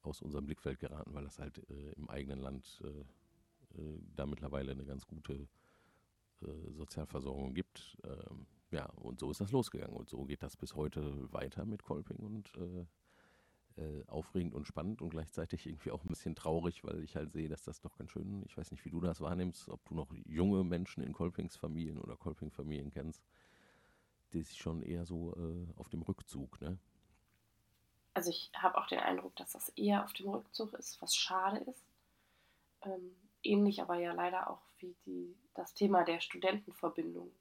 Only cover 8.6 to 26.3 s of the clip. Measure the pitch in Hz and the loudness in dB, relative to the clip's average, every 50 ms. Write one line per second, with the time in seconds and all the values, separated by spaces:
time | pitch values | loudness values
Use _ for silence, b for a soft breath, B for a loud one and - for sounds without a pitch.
8.6 | _ _ - 78 - - - - - 57 65 - - - 82 - 101 98 117 131 | _ _ -4 -4 -4 -4 -8 -8 -8 -8 -6 -4 -2 -4 0 0 0 4 4 4
9.6 | 113 - - - - - - - - - - - 69 67 71 - - 69 - - | 4 4 0 -6 -6 -4 -6 -6 -8 -6 -6 -6 -4 -4 -4 -4 -4 -8 -6 -6
10.6 | - - - 76 76 73 - 80 73 73 69 69 67 - - - - - - - | -8 -6 0 0 0 0 2 0 -2 0 -2 -2 -6 -4 -2 -2 -2 -2 -2 -2
11.6 | - 110 107 101 - - 78 73 - - - - - 107 107 110 101 - - - | -2 -2 -4 -4 -4 -4 -2 -2 -2 -6 -6 -6 -6 -6 -6 -8 -8 -10 -8 -6
12.6 | 90 87 90 90 87 85 _ _ b b b b b b b b b b b b | -6 -4 -4 -6 -6 -8 _ _ b b b b b b b b b b b b
13.6 | b _ - - 80 78 76 73 - - - 78 - - - 95 87 85 - 73 | b _ -10 -8 -6 -6 -4 -6 -8 -4 -4 -4 -4 0 0 0 0 2 -2 -4
14.6 | 73 - - 78 80 95 110 - 82 85 78 80 76 - - - 80 - - - | -6 -4 -4 -2 -2 -2 -2 -2 -4 -4 -2 -2 -4 -4 -2 -4 -2 -2 -4 -6
15.6 | - 78 78 76 - - - - - 76 80 - - - 78 - - 80 80 85 | -4 -6 -10 -6 -4 -4 -4 -4 -4 -4 -6 -4 -2 -4 -4 0 2 4 4 6
16.6 | 82 87 85 - - - 80 80 78 78 - 76 76 76 - 80 80 78 78 - | 4 2 0 0 -4 -4 -4 -2 -4 -4 -2 -4 -4 -2 -2 -2 -2 0 -2 -4
17.6 | - - - - - - - - - 85 - - - 98 101 98 98 - - - | -4 -8 -8 -8 -8 -12 -10 -10 -12 -6 -4 -4 -4 -2 -4 -4 -6 -6 -6 -8
18.6 | 87 - - - - - - 85 85 90 80 - 71 76 87 90 90 90 82 - | -6 -6 -8 -8 -8 -2 0 2 4 4 2 2 2 0 2 4 2 2 0 -2
19.6 | - - - - _ - 82 82 71 - - - - - 76 78 87 101 101 95 | -8 -10 -10 -10 _ -4 -2 -2 -2 -2 -6 -12 -8 -2 4 6 8 10 10 8
20.6 | 92 87 87 85 92 - - - 67 67 - - 85 87 87 - 85 87 - - | 8 6 4 2 2 0 -2 -4 -2 -2 0 2 0 0 2 0 -2 -2 -2 -4
21.6 | - 82 78 80 80 78 80 76 - - - - - 85 76 - 82 78 - - | -4 -2 0 0 0 0 -2 -4 -6 -6 -8 -6 -4 -6 -4 -4 -6 -6 -6 -4
22.6 | 71 76 76 71 71 73 - - 69 80 78 - _ b b b b b b b | -4 -2 -2 -2 -2 -4 -4 -4 -4 -4 -6 -8 _ b b b b b b b
23.6 | b b b b b b b b b b b b _ _ - 85 80 - - - | b b b b b b b b b b b b _ _ -4 -4 -4 -4 -8 -4
24.6 | - - 82 80 - - 82 87 85 82 90 82 85 85 - - 85 82 82 87 | -2 -2 -2 -2 -2 -2 -2 -2 -2 -2 -4 -4 -2 -4 -4 -4 -4 -4 -4 -4
25.6 | 87 85 - - - - - 85 82 - 95 - - - | -6 -8 -8 -12 -10 -6 -4 -4 -2 -2 -2 -4 -4 -10